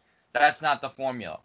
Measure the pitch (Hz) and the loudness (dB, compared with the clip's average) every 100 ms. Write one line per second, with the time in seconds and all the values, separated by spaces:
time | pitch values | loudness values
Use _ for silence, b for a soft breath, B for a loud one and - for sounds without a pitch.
0 | _ _ _ 123 147 - 151 139 131 - | _ _ _ 2 4 4 0 -2 -4 -6
1 | 135 123 90 - | -6 -6 -8 -6